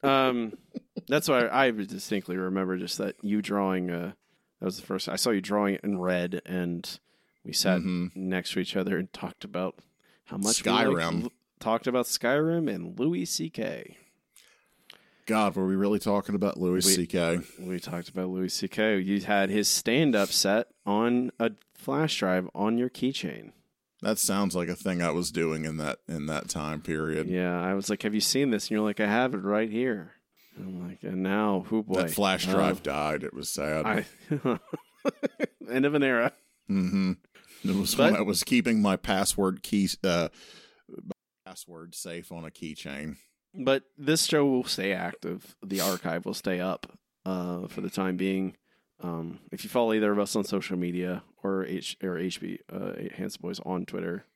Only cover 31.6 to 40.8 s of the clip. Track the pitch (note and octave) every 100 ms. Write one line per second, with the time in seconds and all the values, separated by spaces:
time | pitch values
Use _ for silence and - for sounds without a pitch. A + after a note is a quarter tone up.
31.6 | F#2 A2 G#2+ F#2 F2 D#2+ G2+ F#2+ F2+ F#2+
32.6 | F#2+ - D2+ C#2+ D2+ D#2 - - D2 -
33.6 | D2 D#2 F#2 - - - - D3 C3 A#2+
34.6 | - - _ _ - - - _ - _
35.6 | - B2 C#3+ D3 C3+ B2 A#2+ - _ _
36.6 | _ G2 F#2 G2 F#2+ F2+ _ - - -
37.6 | F#2+ G2 F2+ - D3 G#3 G2+ F2+ - B2
38.6 | A#2 A2 G#2 F#2+ - G2 G2 - F#2+ F#2+
39.6 | - G2+ F#2+ - F#2+ F2 E2 - - -
40.6 | - _